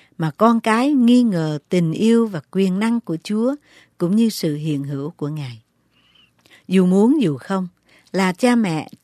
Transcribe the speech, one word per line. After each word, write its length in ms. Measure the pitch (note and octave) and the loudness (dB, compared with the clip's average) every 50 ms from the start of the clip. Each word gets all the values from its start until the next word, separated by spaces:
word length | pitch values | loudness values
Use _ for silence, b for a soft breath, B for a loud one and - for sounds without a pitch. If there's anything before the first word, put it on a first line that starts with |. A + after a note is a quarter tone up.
| b b b - | b b b -6
mà 120 | E3 D#3+ | -6 -4
con 300 | - - G#3+ A#3 A#3 A3+ | 0 2 2 2 2 2
cái 320 | - A3 G#3+ A3+ B3+ C#4+ | 0 0 0 0 0 2
nghi 300 | D4+ C4 A#3+ A#3 B3 B3 | 2 2 4 4 4 4
ngờ 360 | B3 A3+ F#3+ E3 D#3+ D#3 D3+ D3 - - | 4 2 0 0 -2 -2 -4 -6 -4 -2
tình 240 | F#3+ F3+ E3+ D#3+ | 0 0 0 0
yêu 340 | D#3+ - G#3+ A3+ A#3 A#3 A#3 | 0 0 2 2 4 2 2
và 140 | A3 G3 D#3 - _ | 0 -4 -8 -10 _
quyền 280 | - F#3 G3 F#3+ F3+ G3 | -2 -2 0 0 0 -2
năng 220 | G#3+ A3+ A#3 A#3 | -2 -2 -2 -2
của 160 | - - E3 E3 - | -4 -6 -8 -6 -6
Chúa 300 | - G#3 G#3+ A3+ B3+ C#4+ C#4+ b b b b b b b - | -4 -4 -2 -2 -2 -4 -6 b b b b b b b -4
cũng 180 | F3+ E3+ G3+ | -2 0 2
như 120 | A3 A#3 A3 | 2 2 0
sự 280 | - - - D#3+ D3 | 0 -2 -4 -4 -4
hiện 280 | D3+ D3+ D#3+ D3 C#3 C#3 | -4 -4 -4 -4 -4 -4
hữu 260 | C#3 C#3+ C#3 C#3+ D3+ | -6 -6 -8 -8 -10
của 180 | - - D3+ C#3+ | -8 -8 -8 -6
Ngài. 340 | D#3 D3+ C#3+ B2+ A#2 A2 _ _ _ _ _ b b b b b b b b b b b b b b b b - | -6 -8 -10 -10 -12 -16 _ _ _ _ _ b b b b b b b b b b b b b b b b 0
Dù 180 | F3+ F#3+ F#3 | 2 2 4
muốn 360 | F3+ F#3 G3 G#3 A#3+ D4 D#4+ | 4 4 4 4 4 4 2
dù 140 | A#3 D#3+ C#3+ | 2 0 -2
không, 320 | A#2+ - - G3 F#3+ F#3 F3 b b b b b b b b | -4 -6 -6 -6 -6 -6 -8 b b b b b b b b
là 200 | - F#3 F#3+ F#3 | -2 -2 0 -2
cha 240 | F3+ - - A#3+ A#3+ | 0 0 0 2 2
mẹ, 320 | A#3+ A3 F3+ D#3+ D3+ - - - - | 2 0 -2 -4 -6 -6 -10 -14 -12